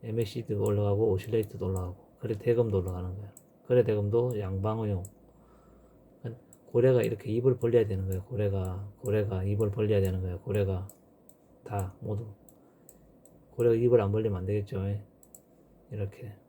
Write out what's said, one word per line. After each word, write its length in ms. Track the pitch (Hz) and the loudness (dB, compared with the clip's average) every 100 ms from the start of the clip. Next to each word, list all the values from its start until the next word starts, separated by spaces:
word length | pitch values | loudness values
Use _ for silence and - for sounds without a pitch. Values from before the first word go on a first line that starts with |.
엠에이씨디도 600 | 117 110 110 - 113 104 | -4 -2 -2 -4 -4 -2
올라가고, 460 | 104 104 104 101 113 | 2 2 2 2 2
오실레이터도 560 | 95 - 110 104 - 95 | 2 0 -2 -2 -4 -4
올라가고, 300 | 95 90 90 - _ | -2 -4 -10 -18 _
거래 180 | 113 107 | -6 -4
대금도 400 | 123 120 117 98 | 0 2 2 0
올라가는 380 | 90 90 90 95 | -2 -6 -6 -8
거야. 160 | 101 - - _ - | -12 -16 -20 _ 0
거래 180 | 127 | 4
대금도 540 | 117 104 101 117 123 113 | 4 2 2 2 0 -2
양방어용. 640 | 95 95 104 110 107 95 92 - - _ - - - - - - - - 123 113 - - - | -4 -2 -2 -2 -2 -4 -6 -16 -20 _ -20 -20 -20 -20 -20 -20 -20 -14 -12 -12 -18 -20 -2
고래가 360 | 120 127 127 | 2 4 4
이렇게 280 | 113 107 - | 2 -2 -4
입을 260 | 110 127 123 | 0 0 2
벌려야 280 | 117 117 104 | 2 4 2
되는 220 | 95 95 | -2 -2
거야, 140 | 95 | -4
고래가. 680 | - 113 104 98 92 92 101 - | -6 -4 -2 -2 -4 -6 -10 -10
고래가 420 | - 107 104 95 | -2 0 0 -2
입을 280 | 95 104 107 | 0 0 0
벌려야 280 | 101 107 104 | 0 2 4
되는 220 | 95 92 | 2 0
거야, 160 | 92 90 | -4 -6
고래가. 480 | - 104 98 95 98 - _ _ _ _ _ - | -4 0 0 0 -6 -16 _ _ _ _ _ -20
다, 300 | - 104 95 - | -8 -4 -4 -8
모두. 260 | 117 104 117 - - - _ _ _ - - - - - - | -6 -6 -8 -16 -20 -20 _ _ _ -20 -20 -20 -20 -20 -20
고래가 220 | - 120 | 2 4
입을 260 | 113 120 120 | 6 6 6
안 120 | 101 | 4
벌리면 260 | 107 110 95 | 2 0 -2
안 80 | 92 | -2
되겠죠. 360 | 104 98 98 98 101 101 _ - - _ _ _ - _ | -2 -2 -4 -4 -4 -8 _ -20 -20 _ _ _ -20 _
이렇게. 420 | 104 98 - 113 101 | -8 -8 -8 -16 -18